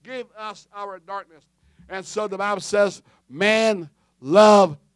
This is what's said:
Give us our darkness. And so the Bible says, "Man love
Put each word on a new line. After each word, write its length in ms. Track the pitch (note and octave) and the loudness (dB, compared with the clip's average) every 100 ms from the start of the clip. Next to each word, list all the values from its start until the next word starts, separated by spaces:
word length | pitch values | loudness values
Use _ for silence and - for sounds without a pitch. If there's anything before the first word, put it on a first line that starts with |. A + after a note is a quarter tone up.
Give 240 | - B3+ A#3+ G#3+ | -16 -16 -16 -16
us 300 | G#3+ G3 _ | -16 -18 _
our 240 | G3+ G3+ F#3 | -16 -16 -16
darkness. 460 | E3 G3 F#3 D#3 _ _ _ _ - | -14 -16 -16 _ _ _ _ _ -16
And 160 | F#3+ | -14
so 220 | F#3 G#3+ G#3+ | -10 -8 -8
the 100 | F#3+ | -6
Bible 240 | G3+ G3 | -6 -6
says, 420 | - G#3 G3+ - _ _ _ | -4 0 0 -2 _ _ _
"Man 600 | C3+ G3+ A3 A3+ G3+ D3+ _ _ _ | -4 0 2 0 -2 -8 _ _ _
love 560 | C3 F#3 G#3+ G#3 F#3 C#3+ _ | 0 6 6 6 4 -2 _